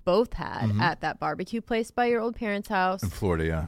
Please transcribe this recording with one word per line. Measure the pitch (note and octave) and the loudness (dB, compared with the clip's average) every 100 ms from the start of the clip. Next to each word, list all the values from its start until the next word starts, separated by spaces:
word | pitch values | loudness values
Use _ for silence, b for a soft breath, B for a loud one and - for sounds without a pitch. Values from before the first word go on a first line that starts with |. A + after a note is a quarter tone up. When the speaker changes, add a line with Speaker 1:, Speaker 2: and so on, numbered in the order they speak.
| - | 2
Speaker 1:
both | F#3+ A#3+ | 4 4
had | - - - G#3+ | -2 -6 -2 0
Speaker 2:
Mm-hmm. | G#3 | 2
Speaker 1:
at | F3 D3+ | 2 0
that | D#3 - | -4 -4
barbecue | D#3 D3+ F#3 A#3 | -4 -4 -4 -6
place | - A#3 A#3 | -2 -2 -2
by | - A#3+ | 0 2
your | A#3 | 2
old | A3+ A3+ | 0 -4
parents' | A3 G3+ - | -4 -4 -2
house. | G3+ F#3 F#3 | 0 2 0
Speaker 2:
In | G3 | -2
Florida, | - G2+ E2 D#2+ | -2 0 2 2
yeah. | D#2+ | 0